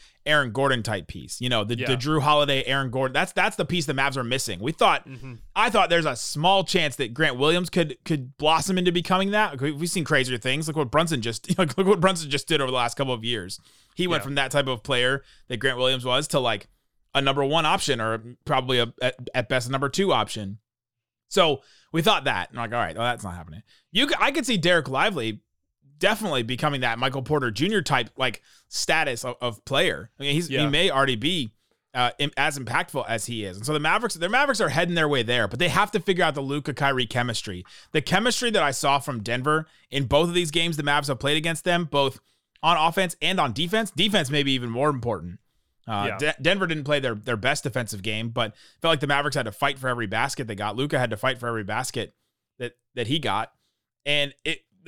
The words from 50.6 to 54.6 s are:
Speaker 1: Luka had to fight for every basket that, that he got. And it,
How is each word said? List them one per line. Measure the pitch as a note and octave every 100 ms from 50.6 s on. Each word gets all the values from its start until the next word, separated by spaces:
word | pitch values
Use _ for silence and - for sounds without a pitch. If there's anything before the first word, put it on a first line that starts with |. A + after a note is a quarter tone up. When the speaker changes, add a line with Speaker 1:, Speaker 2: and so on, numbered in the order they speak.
| G#2 G#2
Speaker 1:
Luka | D3 D3+
had | B2
to | G#2+
fight | B2+ B2
for | A#2+
every | A2+
basket | G2+ G#2+ C3 B2 G2 _ _ _ _ _
that, | B2 - _
that | B2 A#2
he | D#3+
got. | A#2+ G2+ A#2 _ _ _ _ _
And | C#3+ D3 C#3+ -
it, | D3+ D3+